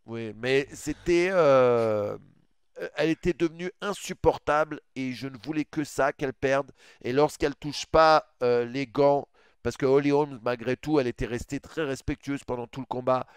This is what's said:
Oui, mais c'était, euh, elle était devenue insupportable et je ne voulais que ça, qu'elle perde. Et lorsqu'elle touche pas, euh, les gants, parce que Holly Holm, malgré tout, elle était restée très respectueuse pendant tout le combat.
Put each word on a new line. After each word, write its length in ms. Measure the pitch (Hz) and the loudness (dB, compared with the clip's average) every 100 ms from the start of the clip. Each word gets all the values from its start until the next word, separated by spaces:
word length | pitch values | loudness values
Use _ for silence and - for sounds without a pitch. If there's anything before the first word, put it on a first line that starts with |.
| 113 | -14
Oui, 280 | 113 113 107 | -12 -10 -8
mais 320 | 123 135 135 | 0 0 0
c'était, 560 | - 151 - - 175 180 | -8 -10 -6 0 2 2
euh, 840 | 185 147 135 127 120 113 107 104 104 95 _ _ _ _ 170 - 147 | 4 4 6 6 4 2 0 -4 -8 -16 _ _ _ _ -14 -10 -4
elle 140 | 156 | -2
était 240 | 160 180 | 0 -2
devenue 380 | - 170 165 180 - | -2 -4 -4 -12 -8
insupportable 1000 | 202 185 - - 165 - - 147 156 151 - 131 | -8 -8 -10 0 0 2 0 0 0 -6 -12 -8
et 160 | 131 | -8
je 160 | 120 135 | -8 -10
ne 80 | 127 120 | -10 -6
voulais 200 | 156 139 | -6 -4
que 200 | 156 139 | -6 -6
ça, 260 | - 139 | 0 -2
qu'elle 220 | - 135 | 0 -6
perde. 380 | - 135 139 139 _ - _ | -2 0 0 -2 _ -20 _
Et 100 | 117 | -2
lorsqu'elle 420 | 135 147 - 147 135 | 2 2 2 -4 -4
touche 300 | 147 - - | -10 -10 0
pas, 480 | 160 160 156 - _ | 6 6 6 2 _
euh, 220 | 123 120 120 | 0 2 0
les 200 | 135 127 | -4 -4
gants, 440 | 120 143 143 - _ _ _ | 2 4 2 -2 _ _ _
parce 140 | 120 - | -8 -2
que 80 | 131 | 2
Holly 260 | 139 143 | 4 4
Holm, 280 | 143 151 127 | 2 0 -4
malgré 320 | 123 123 123 123 | -4 -4 -4 -4
tout, 240 | 151 151 | 0 0
elle 80 | 123 | 0
était 180 | - 117 | -4 -6
restée 320 | 120 - 135 | -6 -8 -10
très 240 | - 156 | -10 -8
respectueuse 600 | 143 131 - 147 139 139 | -6 -6 -6 -8 -6 -8
pendant 220 | - 123 120 | -6 -8 -8
tout 120 | - | -12
le 60 | 127 | -8
combat. 400 | 123 127 127 - | -6 -2 -2 -4